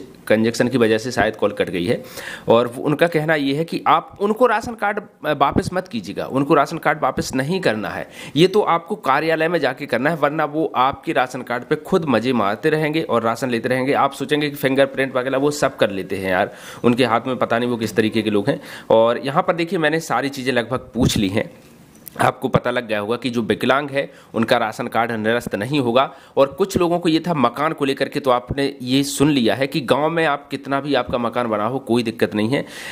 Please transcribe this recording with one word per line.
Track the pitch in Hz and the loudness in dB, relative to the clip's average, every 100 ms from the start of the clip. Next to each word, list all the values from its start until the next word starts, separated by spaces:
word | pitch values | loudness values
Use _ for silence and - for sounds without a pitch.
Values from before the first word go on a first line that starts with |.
| - - - | -6 -14 2
कंजक्शन | 107 110 113 123 | 2 4 2 2
की | 123 | 4
वजह | 113 110 | 4 4
से | 123 | 0
शायद | 117 104 107 | 0 0 0
कॉल | 104 | -2
कट | - 90 | 0 -2
गई | 90 | 0
है। | 87 78 - - - - - | -2 -2 -4 -14 -14 -6 4
और | 113 120 | 4 4
वो, | 123 | -2
उनका | - 147 170 | -2 2 2
कहना | 160 151 | 2 0
ये | 156 139 | 0 0
है | 139 | -2
कि | 165 156 - | -4 -2 2
आप | 151 - - | 2 2 -4
उनको | 202 214 247 | -2 2 2
राशन | 220 233 | 2 -4
कार्ड, | 226 202 208 190 _ 151 | -4 -4 -4 -8 _ -4
अ, | |
वापस | 143 143 147 185 | 0 2 0 -2
मत | 180 185 | -4 -6
कीजिएगा, | 120 90 95 82 | -8 -8 -8 -4
उनको | 135 139 | -2 4
राशन | 156 151 165 | 4 4 0
कार्ड | - 156 | -2 0
वापस | 139 135 156 | -2 -2 -4
नहीं | 131 135 185 | -4 -2 0
करना | 170 110 92 | 0 0 -4
है, | 90 - - - 139 | -8 -10 -14 -4 2
ये | 175 | 4
तो | 214 | 4
आपको | 170 170 170 208 | 2 0 -2 -4
कार्यालय | 143 135 160 160 160 | 0 2 2 2 2
में | 175 | 2
जाके | 135 135 139 | 0 -2 -4
करना | 117 139 | 0 0
है, | 165 | 2
वरना | 143 156 | 0 0
वो | 151 147 160 - | -2 -2 -2 2
आपके | 131 135 - | 0 0 -2
राशन | 147 127 131 | 0 0 -4
कार्ड | 120 123 | -6 -6
पे | 123 151 | -2 -4
खुद | - 185 | 0 0
मज़े | 160 113 117 | 2 2 2
मारते | 127 98 110 156 | 0 0 0 0
रहेंगे | 151 156 156 | 0 0 -2
और | - 117 | 0 0
राशन | 113 117 135 | 0 -2 -2
लेते | 120 123 | -2 -2
रहेंगे। | 131 131 | -2 0
आप | 117 139 | 2 0
सोचेंगे | - 135 147 147 | -2 -2 -2 -2
कि | 143 | -2
fingerprint | 139 135 135 135 135 | 0 2 2 0 -2
वगैरह | 127 123 131 | -2 -2 0
वो | 143 | 0
सब | 143 135 - | 0 -2 2
कर | 113 | 0
लेते | 95 90 95 | 0 -6 -4
हैं | 95 | 0
यार, | 92 98 - - - | 2 0 -4 -18 -2
उनके | 117 120 | 0 2
हाथ | 123 113 120 | 2 0 -2
में | 123 | -2
पता | 113 117 | 0 0
नहीं | 123 | -2
वो | 120 | -2
किस | 110 - | -2 0
तरीके | 110 110 | 0 0
के | 104 | 0
लोग | 104 104 | 0 0
हैं। | - - - - | -2 -6 -16 4
और | 113 113 120 | 6 6 2
यहाँ | 135 143 | 0 0
पर | 185 | 0
देखिए, | 170 170 190 | 0 -2 0
मैंने | 151 160 | 0 0
सारी | 160 127 135 | 0 -2 -2
चीज़ें | 139 127 | -4 -2
लगभग | 123 110 123 | 0 0 -4
पूछ | - 110 127 - | -6 0 0 2
ली | 101 | 0
हैं। | 104 - - - - - - - - | 0 -4 -8 -20 -20 -20 -20 -18 0
आपको | 123 - 131 | 0 0 -2
पता | 123 123 | 0 0
लग | 123 117 | -2 -2
गया | 107 | -2
होगा | 104 120 | -2 -4
कि | 131 | -2
जो | 117 | -2
विकलांग | 107 107 123 131 147 | 0 0 2 2 0
है, | 135 - - - | -4 -6 -10 -8
उनका | - 113 123 | -4 2 2
राशन | 110 110 120 | 2 -4 -4
कार्ड | 113 117 | -2 0
निरस्त | 117 107 120 - | -2 0 -2 -2
नहीं | 104 110 147 | -6 -2 0
होगा। | 123 117 143 - - - | 2 2 0 -4 -6 2
और | 135 | 2
कुछ | - 196 - | 2 -2 0
लोगों | 175 175 | 0 2
को | 160 | 2
ये | 160 | 0
था | 160 165 | 0 2
मकान | 120 120 151 | 2 0 -4
को | 160 | -2
लेकर | 139 135 139 | -4 -2 -4
के, | 151 | -2
तो | 131 | 0
आपने | 123 123 139 139 - | 0 0 -4 -4 -4
ये | 127 131 | 0 0
सुन | 139 - 147 | 0 2 2
लिया | 143 110 | 4 2
है | 101 139 | 0 -2
कि | 165 | -2
गांव | 120 127 156 | 0 2 2
में | 165 160 | 0 0
आप | 143 - | -2 -6
कितना | 135 135 139 | -12 -4 -4
भी | 143 | 0
आपका | 131 123 127 | -2 0 -2
मकान | 117 117 120 | -2 -2 -2
बना | 107 107 | -2 -2
हो, | 131 | -4
कोई | - 117 | 0 0
दिक्कत | 113 110 107 | 0 0 0
नहीं | 107 104 | 0 0
है। | 143 - - - | -2 -4 -12 -14